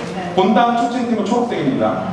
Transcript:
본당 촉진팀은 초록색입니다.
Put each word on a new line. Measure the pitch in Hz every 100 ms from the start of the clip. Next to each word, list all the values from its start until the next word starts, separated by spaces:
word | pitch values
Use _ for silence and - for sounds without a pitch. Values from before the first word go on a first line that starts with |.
| - - 175 175
본당 | 208 226 233 233
촉진팀은 | 262 254 240 220 190
초록색입니다. | 240 214 180 139 113 107 - 95